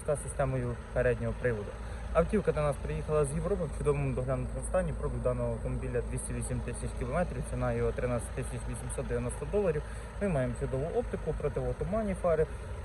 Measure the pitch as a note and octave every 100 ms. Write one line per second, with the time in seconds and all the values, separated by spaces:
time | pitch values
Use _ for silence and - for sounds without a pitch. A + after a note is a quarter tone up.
0 | - C#3+ C3+ - C3+ C3 A#2+ A#2+ - B2+
1 | B2 A2+ A#2 A2 B2 A2 G2+ - - -
2 | - - E3+ G#3+ D#3+ D#3 D3 C3+ D3 D#3
3 | D3 D3+ C#3 D#3 E3 G3 D3+ - D3 C#3+
4 | C#3 B2 B2+ C3 B2 C3 - F#3 F3 C3
5 | C#3+ B2 B2 B2 A#2+ A#2 C3 B2 B2+ A#2+
6 | A2+ B2+ - B2 A2+ B2 A#2+ A#2 A2+ -
7 | B2 D#3 F3+ B2 - B2 B2 A#2 A#2 A2+
8 | B2 A#2+ - - A#2+ B2 B2 A#2 B2 -
9 | A#2+ A#2+ A#2+ - D3 G3+ F#3+ D3+ - -
10 | - - G3+ C#3+ B2+ A2+ C3+ C3 D#3 G#3+
11 | A#3+ G3+ - D3 D3 C#3 B2+ A#2+ D3+ G#3+
12 | G#3+ F3+ F3 D#3 D#3 - - -